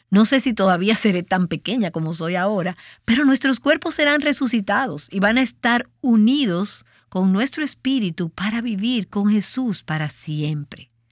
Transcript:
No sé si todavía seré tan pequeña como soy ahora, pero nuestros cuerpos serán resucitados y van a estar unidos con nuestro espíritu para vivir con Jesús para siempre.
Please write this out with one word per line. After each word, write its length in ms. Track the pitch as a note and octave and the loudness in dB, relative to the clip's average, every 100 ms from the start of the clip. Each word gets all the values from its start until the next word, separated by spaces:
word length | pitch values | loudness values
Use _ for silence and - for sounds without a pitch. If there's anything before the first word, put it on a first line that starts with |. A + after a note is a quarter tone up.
| _ | _
No 140 | G3 | 4
sé 160 | A3 C4 | 4 4
si 140 | C4 | 2
todavía 420 | A3 F#3+ F3 G3+ A3 | 2 2 2 2 2
seré 280 | G#3+ F3+ | 2 0
tan 260 | F3 F#3 F3 | 0 0 0
pequeña 420 | D3+ E3+ B3 F3+ | -4 -4 -2 -2
como 220 | E3 D#3+ | -4 -6
soy 220 | E3 E3 F3+ | -4 -4 -2
ahora, 420 | G3 G3+ F3+ E3+ - - | -2 -2 -4 -8 -16 -6
pero 220 | - A#3+ C#4 | 0 2 4
nuestros 340 | C4+ C4+ A#3+ | 4 2 0
cuerpos 360 | C#4 D#4+ E4+ - | 0 0 -2 0
serán 260 | D4 D4 | 0 2
resucitados 880 | D4 C#4+ B3 A#3 G3 G#3+ B3+ D3 - | 0 0 0 0 0 -2 -2 -6 -8
y 80 | F#3+ | 0
van 180 | G#3 B3 | 2 2
a 40 | |
estar 480 | B3 - A#3 A#3+ - _ | 0 0 0 0 -2 _
unidos 840 | B3+ A3+ G#3+ D4 A3+ E3+ G3+ - - _ _ | 2 4 4 4 0 0 -4 -8 -14 _ _
con 240 | F#3 F#3+ | 0 2
nuestro 320 | F#3+ C4+ D#4 C#4+ | 2 0 -4 -6
espíritu 640 | - C4 C4+ F#3 E3 E3 | -4 -2 0 -2 -4 -6
para 320 | - G3+ A#3 | -4 -4 -4
vivir 480 | A#3+ F#3+ A#3 A#3+ F#3 | -4 -4 -2 -2 -4
con 200 | G#3 G#3 | -2 2
Jesús 540 | G#3+ - B3+ B3 F3+ | 2 0 -4 -4 -4
para 240 | - D#3 D3+ | -4 -4 -4
siempre. 840 | - - D3+ D3+ D3+ C#3+ - - _ _ | -8 -6 -4 -4 -4 -8 -18 -20 _ _